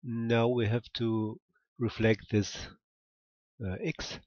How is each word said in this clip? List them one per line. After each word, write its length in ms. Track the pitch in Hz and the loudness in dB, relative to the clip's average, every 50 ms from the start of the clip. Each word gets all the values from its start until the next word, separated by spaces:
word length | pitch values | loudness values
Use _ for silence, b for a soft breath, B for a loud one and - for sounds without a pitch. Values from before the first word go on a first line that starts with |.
| - | -8
Now 440 | 131 113 117 113 113 117 117 117 120 | -6 -4 -4 0 2 4 4 4 4
we 180 | 123 120 113 | 2 2 2
have 260 | 104 113 120 117 - _ | 2 0 0 -2 -4 _
to 460 | - 120 113 110 110 110 107 113 - _ _ _ _ _ _ _ _ | -4 -2 0 0 0 -2 -2 -6 -10 _ _ _ _ _ _ _ _
reflect 520 | 127 110 - - 110 110 110 - - - | -4 -4 -2 2 4 4 4 2 0 0
this, 260 | - 104 98 - - - - - - _ _ _ _ _ _ _ _ _ _ _ _ _ _ _ _ _ 123 | 2 2 2 2 -4 -10 -12 -12 -14 _ _ _ _ _ _ _ _ _ _ _ _ _ _ _ _ _ -8
uh, 120 | 95 92 - 226 | -8 -6 -4 -4
X. 320 | 160 - - - - - - - | -6 -6 -6 -8 -12 -12 -14 -16